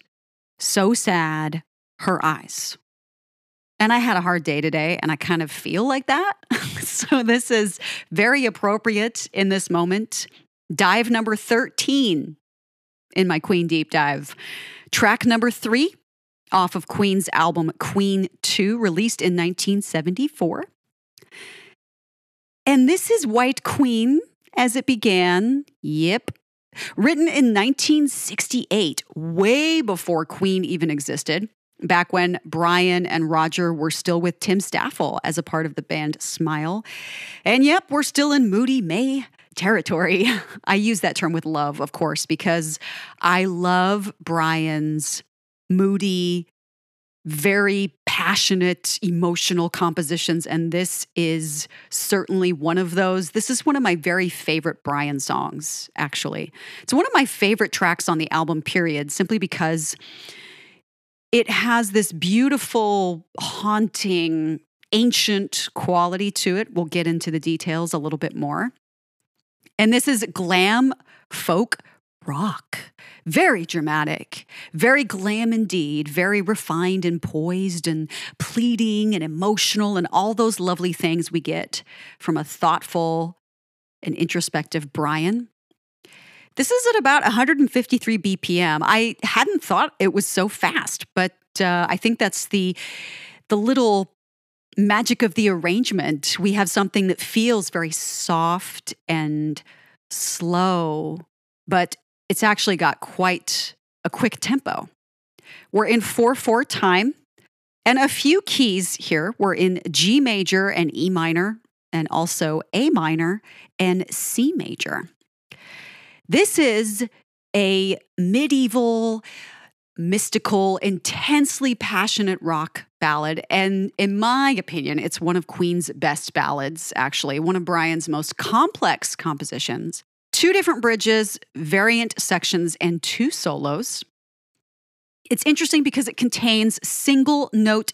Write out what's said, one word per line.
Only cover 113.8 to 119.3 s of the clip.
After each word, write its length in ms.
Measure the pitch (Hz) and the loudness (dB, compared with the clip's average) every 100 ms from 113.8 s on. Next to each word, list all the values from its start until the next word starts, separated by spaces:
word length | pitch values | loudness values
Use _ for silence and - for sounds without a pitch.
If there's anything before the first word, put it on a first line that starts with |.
| 185 185 - | 0 0 -2
C 440 | - - - 269 | -6 -4 0 0
major. 560 | 339 - - - - 170 _ _ _ _ - - - - - - _ - | 0 -6 -8 -6 -8 -10 _ _ _ _ -20 -20 -20 -20 -20 -20 _ 0
This 280 | 262 415 - | 2 4 4
is 480 | 285 214 220 208 233 _ _ _ _ | 4 4 0 -2 -6 _ _ _ _
a 440 | 202 196 190 190 185 - - | 0 2 2 2 -2 -6 -4
medieval, 1040 | 180 220 294 269 254 233 233 226 226 220 - | 0 2 2 2 2 2 0 0 -2 -4 -8